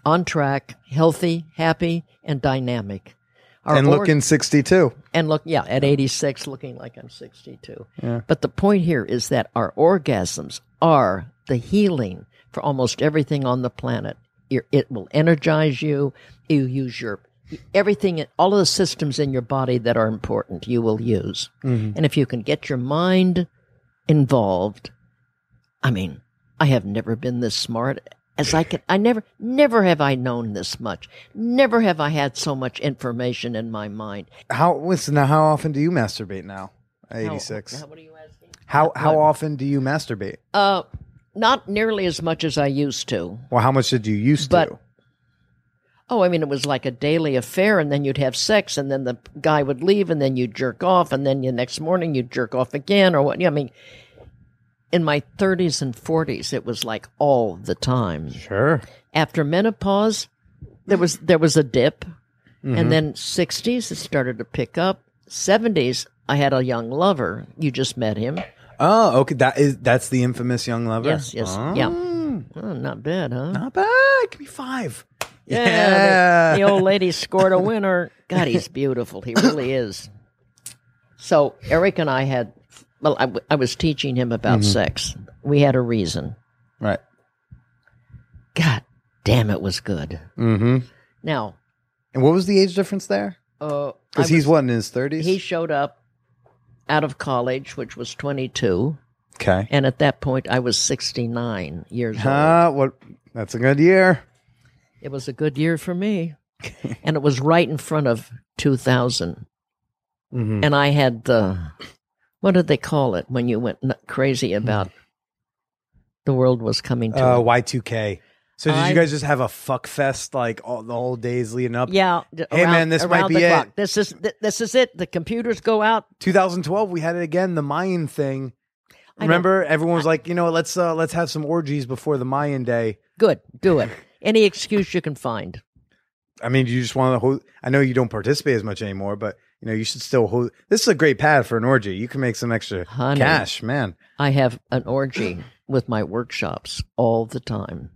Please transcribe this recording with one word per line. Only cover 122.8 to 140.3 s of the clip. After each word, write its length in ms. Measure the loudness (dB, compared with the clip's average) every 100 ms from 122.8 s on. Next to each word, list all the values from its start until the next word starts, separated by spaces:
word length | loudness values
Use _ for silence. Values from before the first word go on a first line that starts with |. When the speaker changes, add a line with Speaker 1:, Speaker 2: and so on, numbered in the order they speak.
| 2
Speaker 2:
this 140 | 0
Speaker 1:
around 180 | 2 2
Speaker 2:
might 60 | 2
Speaker 1:
the 60 |
Speaker 2:
be 80 | 4
it." 60 | 4
Speaker 1:
clock. 240 | 4 0 -4
This 200 | -4 -2
is 180 | -4 -4
th-, 120 | -8 -4
this 200 | -6 -4
is 140 | -2 0
it. 200 | 0 -2
The 100 | -6
computers 520 | -6 -4 -4 -4 -4
go 220 | 0 2
out. 240 | 2 0 -2 _
Speaker 2:
Two 120 | 2
thousand 300 | 2 2 -2
twelve, 260 | -2 -2 -2
we 120 | -2
had 160 | -4 -4
it 60 |
again, 340 | -2 -2 0 -2
the 60 |
Mayan 440 | -2 -2 -2 -2 -4
thing. 460 | -4 -4 -4 -8 _ _ _ _ _ _ _
Speaker 1:
I 40 |
don't 60 | 2
Speaker 2:
Remember, 360 | 2 4 2
everyone 320 | 2 0 0 0
was 100 | 0
Speaker 1:
I 40 |
Speaker 2:
like, 180 | 0 -2
"You 60 |
know 100 | -2
what, 80 | 0
let's, 220 | 0 -2 -2
uh, 180 | -2
let's 180 | 0 -2
have 180 | -2 -4
some 140 | -4
orgies 400 | -2 -4 -2 -6
before 320 | -6 -6 -2 -2
the 80 |
Mayan 380 | -2 -2 -2 -2
day." 340 | -2 -2 -2 -6 _ _
Speaker 1:
Good, 220 | 2 2 _ -2
do 200 | 2 2
it. 100 | 0 -6 _ _
Any 220 | 0 4
excuse 500 | 4 2 -2 -2 0
you 60 | -4
can 140 | -6 -8
find. 440 | -6 -6 -8 -14 _ _ _ _ _ _ _ _
Speaker 2:
I 60 | 0
mean, 180 | 0 2
do 60 |
you 100 | -2
just 140 | -2 0
wanna 220 | 2 2
ho-, 200 | 0 -2 _ _
I 80 | 0
know 100 | 2
you 140 | 2
don't 140 | 2 -2
participate 460 | -2 -2 -2 0 -2
as 80 |
much 180 | -2 -8
anymore, 320 | -8 -6 -6
but, 220 | -6 -8 -10 _ _
you 60 | -6
know, 40 |
you 120 | -6
should 180 | -4 -8
still 240 | -2 0
ho-, 240 | 2